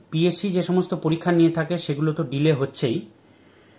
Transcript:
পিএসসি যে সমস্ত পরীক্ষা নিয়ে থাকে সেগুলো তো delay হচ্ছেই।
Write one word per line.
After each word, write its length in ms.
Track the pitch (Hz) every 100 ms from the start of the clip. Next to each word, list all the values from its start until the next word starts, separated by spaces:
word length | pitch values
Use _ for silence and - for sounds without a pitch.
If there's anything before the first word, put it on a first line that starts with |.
| -
পিএসসি 400 | 160 175 170 208
যে 120 | 180
সমস্ত 320 | 170 180 180
পরীক্ষা 380 | 165 160 165 -
নিয়ে 180 | 170 165
থাকে 280 | 165 156 175
সেগুলো 340 | - 143 156
তো 120 | 156
delay 280 | 147 139 151
হচ্ছেই। 560 | 143 139 - 135 175 - - _ _ _ _ _